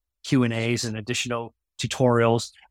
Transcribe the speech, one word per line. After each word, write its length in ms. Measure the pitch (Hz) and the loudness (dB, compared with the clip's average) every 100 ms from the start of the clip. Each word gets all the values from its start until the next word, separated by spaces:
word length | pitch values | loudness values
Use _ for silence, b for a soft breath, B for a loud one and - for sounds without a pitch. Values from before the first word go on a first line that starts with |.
| _ _ - | _ _ -2
Q 180 | 135 | 0
and 100 | 120 | 2
A's 300 | 113 113 117 | 0 -2 -2
and 140 | 117 110 | -4 -8
additional 560 | 104 120 120 117 113 - _ - | -6 -6 -4 -6 -8 -16 _ -10
tutorials. 720 | 117 - 127 120 117 117 - b b | -6 0 4 4 4 2 -2 b b